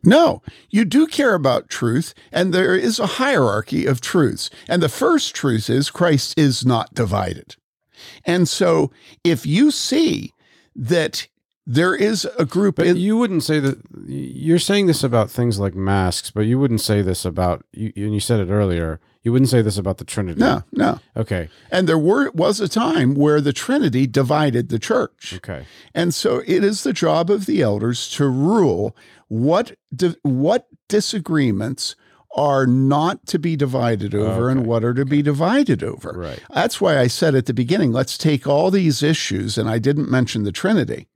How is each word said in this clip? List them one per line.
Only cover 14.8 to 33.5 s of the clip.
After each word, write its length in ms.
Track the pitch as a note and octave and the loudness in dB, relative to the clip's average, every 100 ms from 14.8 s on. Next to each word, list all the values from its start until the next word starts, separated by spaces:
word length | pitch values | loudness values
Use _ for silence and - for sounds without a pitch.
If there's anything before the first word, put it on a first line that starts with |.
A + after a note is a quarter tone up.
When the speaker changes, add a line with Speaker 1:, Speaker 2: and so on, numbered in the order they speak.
| F#3+ | 2
Speaker 2:
this 160 | D#3 | 2
about 260 | C3+ A#2 G#2 | 2 0 0
things 300 | - A#2+ G2+ | -2 -2 0
like 160 | G2 F#2 | -2 -2
masks, 560 | F#2+ G2 F#2 - - | 0 2 0 -2 -6
but 140 | G#2 G#2+ | -2 0
you 120 | B2+ | 2
wouldn't 220 | C#3 A2 | 2 0
say 220 | - G#2 | 0 0
this 240 | F#2 F2+ F#2+ | 0 -2 -4
about, 400 | D#2+ F2+ E2 _ | -2 -2 -2 _
you, 180 | - G#2+ - | -12 -10 -6
and 160 | G#2 | -4
you 80 | G#2 | -4
said 180 | - A2+ | 0 -2
it 100 | F2+ | 0
earlier, 520 | G#2 G2 E2+ E2 E2 _ _ | 0 0 0 -4 -6 _ _
you 100 | A#2 | 0
wouldn't 160 | B2+ C3+ | 2 4
say 120 | B2 | 4
this 160 | G#2+ G2 | 2 -2
about 200 | F#2+ F#2 | -4 -6
the 80 | - | -8
Trinity. 340 | - F#2+ E2+ | -6 -6 0
Speaker 1:
No, 240 | A#3 - - | 0 0 -4
no. 300 | - - - _ A2+ | -2 -2 -2 _ -8
Speaker 2:
Okay. 320 | A2+ F#2 D#2+ _ _ | -4 -4 -6 _ _
Speaker 1:
And 160 | F#3 F3 | -2 2
there 120 | D#3+ | 2
were, 320 | D#3 A#3+ C#4 | 2 2 0
was 280 | D#3+ F#3 G3+ | 0 0 0
a 80 | F#3+ | -2
time 460 | A3 C4 D#4+ B2+ C#3 | 0 0 2 2 4
where 260 | D3 D3 | 4 4
the 100 | C#3+ | 0
Trinity 560 | C3 - C#4 G3 B2 C3+ | -4 -2 0 2 2 0
divided 640 | C#3 B2+ D3+ D3+ A#2+ A#2+ | 0 2 2 2 0 -2
the 100 | A#2 | -4
church. 540 | - B3 - _ - F3+ | 0 -2 -2 _ -16 -14
Speaker 2:
Okay. 280 | - D2+ - - - | -12 -12 -14 -20 -10
Speaker 1:
And 200 | - F3 | -2 -2
so 280 | - G3+ B2 - | 0 -2 -2 0
it 160 | - | 0
is 200 | G3+ G#3 | 2 0
the 100 | C#4+ | -4
job 360 | F#3+ E3 D#3 E3+ | 0 2 2 2
of 180 | G#3 F#3+ | 0 0
the 140 | B3 | 0
elders 480 | A#2+ G#2 A2+ B2 - | 0 0 -2 -4 -8
to 180 | - C#3 | -2 0
rule 680 | C3 D3+ A3 D#3 F2 G#2+ - - - _ | 2 2 2 2 0 -4 -8 -20 -20 _
what 480 | A2 C3 F3+ B3 - _ | -2 2 0 -2 -12 _
di-, 220 | B2+ F3 E3 | -2 -2 0
what 460 | C#3+ B2+ D3+ A#3+ _ _ _ | -2 0 0 0 _ _ _
disagreements 1080 | G#3 - A3 D#3+ D#3+ C3 G2 A2 C3 - - _ _ _ - | -2 -2 -6 -2 0 0 0 -4 -6 -10 -10 _ _ _ -2
are 300 | D3 C3+ B2+ | 0 2 4
not 580 | B2+ C3+ C#3+ E3 - - | 4 4 2 0 -4 -6
to 140 | F3 | -4
be 180 | E3 | -2